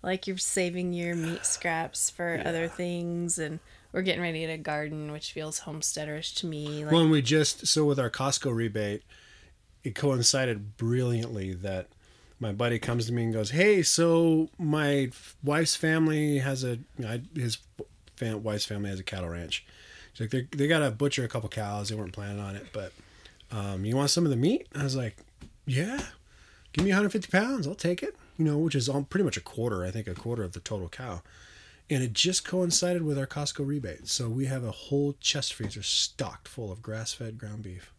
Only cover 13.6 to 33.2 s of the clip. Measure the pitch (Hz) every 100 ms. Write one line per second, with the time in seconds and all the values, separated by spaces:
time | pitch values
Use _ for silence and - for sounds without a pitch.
13.6 | 202 202 160 - 170 165 165 160 160 -
14.6 | 165 151 147 143 131 127 - - 139 147
15.6 | 160 - 160 160 160 156 151 143 135 135
16.6 | 127 120 135 - 117 117 143 160 120 110
17.6 | - - - - - - 117 107 110 104
18.6 | - 104 101 95 92 98 87 85 85 -
19.6 | - - - - - - 113 131 127 147
20.6 | 143 165 143 107 143 - 120 123 107 -
21.6 | 104 104 101 107 98 98 101 101 101 98
22.6 | - - 95 - - - - - - 110
23.6 | 101 95 101 127 139 - 170 127 143 247
24.6 | - 147 139 135 117 - - _ - -
25.6 | - 131 180 269 - - - - - -
26.6 | - - 185 190 202 214 180 185 220 269
27.6 | 143 - 170 175 - - - - 160 147
28.6 | 160 143 120 139 143 190 185 - - -
29.6 | 117 101 90 104 104 87 117 117 95 101
30.6 | - 104 85 - 127 90 - - - -
31.6 | - - _ 139 127 107 170 185 - 185
32.6 | 180 170 180 175 156 139